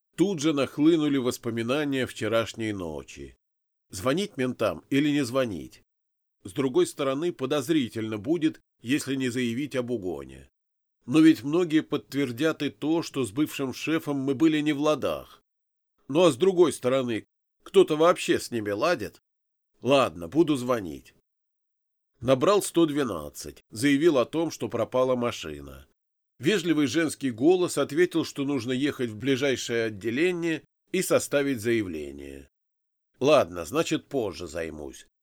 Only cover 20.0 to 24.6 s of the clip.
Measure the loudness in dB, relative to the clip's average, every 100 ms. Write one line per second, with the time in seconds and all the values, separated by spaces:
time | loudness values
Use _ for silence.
20 | 2 -2 -4 2 2 2 0 -2 -4 -12
21 | -16 _ _ _ _ _ _ _ _ _
22 | _ _ 0 4 4 4 2 2 4 4
23 | -2 -4 -8 -12 -14 -16 _ -2 2 4
24 | 4 4 2 -2 -4 -4